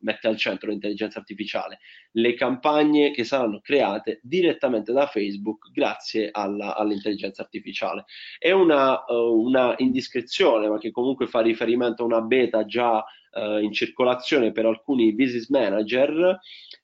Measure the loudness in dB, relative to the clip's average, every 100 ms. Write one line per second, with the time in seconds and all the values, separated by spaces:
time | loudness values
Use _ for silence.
0 | -8 -4 -4 -2 -4 -4 -6 -6 -6 -6
1 | -8 -8 -14 -10 -6 -6 -8 -12 -20 -20
2 | _ 0 0 2 -2 0 2 4 4 4
3 | 4 0 -2 0 -2 -4 0 2 2 -2
4 | -6 -8 -4 0 2 2 0 0 0 0
5 | 0 -2 -4 -6 -8 -8 _ -2 -2 -4
6 | -6 -4 -4 -4 -4 -4 -6 -2 -2 -2
7 | -4 -6 -8 -10 -12 -12 -10 -6 -6 -6
8 | -12 -20 -20 -2 2 4 6 4 4 2
9 | 0 0 2 2 2 2 2 2 0 0
10 | -4 -8 -6 2 2 4 0 -2 -4 -4
11 | -2 -2 -2 2 2 0 0 0 0 -2
12 | 0 0 2 2 2 0 -2 0 0 0
13 | -2 -16 _ -8 -4 -2 -2 -2 -4 0
14 | 0 0 0 2 2 2 0 0 -2 2
15 | 2 4 0 -2 0 0 2 0 0 0
16 | 2 2 2 0 -6 -20 -20 -18